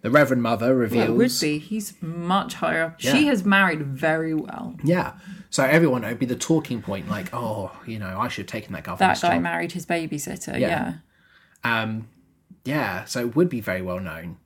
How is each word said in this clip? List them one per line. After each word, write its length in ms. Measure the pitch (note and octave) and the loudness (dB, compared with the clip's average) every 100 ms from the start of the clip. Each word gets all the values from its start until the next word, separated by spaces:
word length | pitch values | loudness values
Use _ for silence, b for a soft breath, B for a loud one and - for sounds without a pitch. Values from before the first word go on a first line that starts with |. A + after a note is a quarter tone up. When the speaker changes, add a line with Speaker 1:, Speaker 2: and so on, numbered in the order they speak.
Speaker 1:
The 100 | A2 | 6
Reverend 320 | C#3 C3+ B2+ | 6 6 4
Mother 260 | A#2 A2+ A#2+ | 2 2 4
Speaker 2:
Well, 140 | C3 | 4
it 280 | A2+ A#2 A2 | 4 2 4
would 20 | |
Speaker 1:
reveals 280 | A#2 B3 - | 4 4 2
Speaker 2:
be. 160 | D#3 D3+ | -2 -2
He's 340 | E3+ G#3+ G#3 - | -4 -6 -6 -10
much 520 | E3 E3 E3+ F#3+ - | -8 -6 0 0 -2
higher 280 | - E3 E3 | -4 -2 0
up. 200 | E3 - | -2 -2
Speaker 1:
Yeah. 80 | B2+ | 0
Speaker 2:
She 140 | B3+ D4 | 4 4
has 180 | A#3+ | 4
married 380 | F#3+ G3 F#3+ D#3 | 6 6 6 2
very 500 | C#3+ C3 D#3 D#3+ D#3+ | -4 0 0 2 0
well. 440 | D#3 - - - - | -2 -4 -8 -10 -2
Speaker 1:
Yeah. 360 | C3+ F3+ - - B B B | 2 2 0 -8 B B B
So 120 | - | 0
everyone, 400 | C3 D#3 E3 B2+ | 4 6 6 2
it 40 | A2 | -2
would 100 | A#2 | -4
be 60 | B2 | -2
the 80 | A#2 | -2
talking 440 | - E3 D#3 A#2+ | 2 0 2 -6
point, 280 | G2+ G2 - | -4 -6 -4
like, 180 | G#2 - | -6 -6
"Oh, 360 | B2 A#2 G#2 F#2 - - | -6 -6 -4 -8 -12 -12
you 120 | A2+ | -8
know, 200 | G2 F#2 | -8 -4
I 100 | A#2+ | -4
should 160 | - | -6
have 60 | F#2+ | -8
taken 220 | A2+ G#2+ | -8 -8
that 120 | F#2 | -10
governess 360 | - E3+ F#3+ F#3 | -8 0 2 4
Speaker 2:
That 80 | F3 | 2
guy 60 | |
Speaker 1:
job." 80 | F3 | 2
Speaker 2:
married 300 | F3 E3+ E3+ | 0 -4 -6
his 120 | F3+ | -8
babysitter, 760 | F3 E3+ D#3+ D3+ - - - - | -4 -4 -4 -6 -8 -10 -8 -2
Speaker 1:
Yeah. 360 | - E3 - - _ b b b b b | 0 0 -4 -8 _ b b b b b
Speaker 2:
yeah. 180 | A#2 A2+ | -2 0
Speaker 1:
Um, 260 | A2 A2 A2 _ _ _ _ - | -2 -6 -10 _ _ _ _ -14
yeah, 400 | - D3 A2+ F#2 | -4 -2 -2 -4
so 160 | - B2+ | -6 -4
it 160 | A#2+ B2+ | -2 2
would 140 | F3+ | 2
be 100 | B2 | 2
very 220 | G2+ F#2 | -4 -4
well 180 | F2+ F2+ | -4 -6
known. 380 | F#2 D#2+ E2+ - | -6 -10 -12 -14